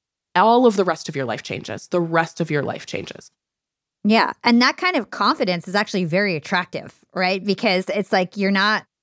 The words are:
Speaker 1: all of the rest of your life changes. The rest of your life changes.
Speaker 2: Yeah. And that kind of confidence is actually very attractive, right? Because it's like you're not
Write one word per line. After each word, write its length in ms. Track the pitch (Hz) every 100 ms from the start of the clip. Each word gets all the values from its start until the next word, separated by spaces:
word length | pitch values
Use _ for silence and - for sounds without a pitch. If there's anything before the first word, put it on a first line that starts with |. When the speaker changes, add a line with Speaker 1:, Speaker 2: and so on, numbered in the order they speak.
| _ _ _
Speaker 1:
all 300 | 180 214 240
of 120 | 247 202
the 80 |
rest 240 | 180 156 -
of 80 | 147
your 80 | 120
life 160 | 110
changes. 460 | - 104 - 98 -
The 120 | 180
rest 400 | 165 165 165 -
of 100 | 160
your 120 | 147
life 240 | 120 - -
changes. 440 | 101 - - - _ _ _ _ _ _ _
Speaker 2:
Yeah. 280 | 208 220 160 -
And 180 | 240 233
that 140 | 254 311
kind 200 | 370 330
of 140 | 202
confidence 560 | - 214 311 202 175 185
is 80 |
actually 300 | 202 208 196
very 320 | 170 180 202 156
attractive, 580 | - 180 180 - 143 - _
right? 300 | - 185 196
Because 440 | 196 190 226 185 190
it's 240 | 196 190
like 240 | 196 185 202
you're 140 | 196
not 340 | 196 208 208 - _